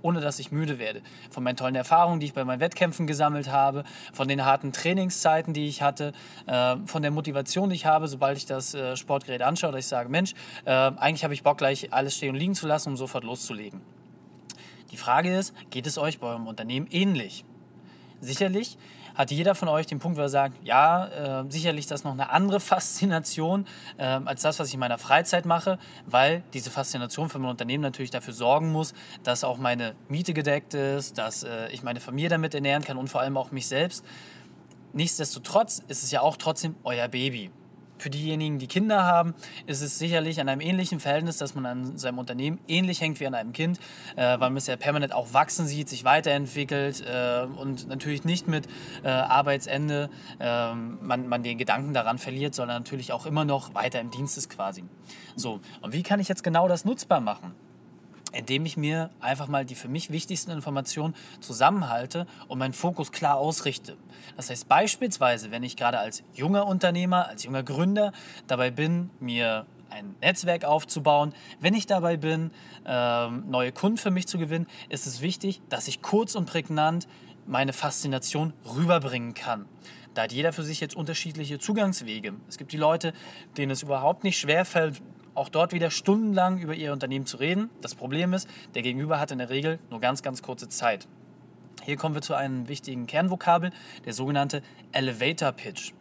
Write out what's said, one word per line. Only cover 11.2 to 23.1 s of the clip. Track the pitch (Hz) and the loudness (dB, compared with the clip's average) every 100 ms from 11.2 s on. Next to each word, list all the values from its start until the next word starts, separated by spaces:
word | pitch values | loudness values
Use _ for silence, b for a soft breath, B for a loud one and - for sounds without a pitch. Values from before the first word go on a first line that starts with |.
habe | 156 | -2
ich | 143 | 2
Bock, | 147 147 | 2 4
gleich | 139 139 - | 2 0 0
alles | 131 139 - | 0 0 -2
stehen | 139 135 | -2 -2
und | |
liegen | 175 | -2
zu | 196 156 | -2 0
lassen, | 151 151 | 0 0
um | 135 | -4
sofort | 131 131 | -4 -6
loszulegen." | 117 123 - 107 104 95 - - - - - - - - B B B | -6 -6 -4 -6 -10 -14 -18 -20 -20 -20 -20 -20 -18 -18 B B B
Die | - | -10
Frage | - 131 175 185 | 2 4 4 0
ist, | 190 B B | -2 B B
geht | 127 131 | -8 -4
es | 147 | -2
euch | 151 - | -2 -2
bei | 120 | -6
eurem | 117 113 | -6 -8
Unternehmen | 113 113 127 156 | -8 -6 -4 -2
ähnlich? | 175 196 160 101 - - - - - B B B B | 2 2 2 -2 -10 -18 -20 -20 -20 B B B B
Sicherlich | - - 196 190 240 - B B B | -8 0 2 2 -2 -12 B B B
hat | - 139 | 0 0
jeder | 147 170 190 | 4 4 4
von | 175 | 2
euch | 156 160 | 2 2
den | 147 | -4
Punkt, | 170 160 | -2 0
wo | |
er | 143 | 2
sagt, | 139 139 131 - | 4 2 -2 4
"Ja, | 123 151 175 185 - 143 135 | 8 8 6 2 -4 -4 -2
äh, | 135 | -4
sicherlich | 151 170 151 147 | -2 0 0 -4
ist | |
das | 143 | -4
noch | 147 | -4
eine | 131 139 | -4 2
andere | 151 196 196 | 4 4 2
Faszination, | - 185 - - 196 | 2 2 2 0 2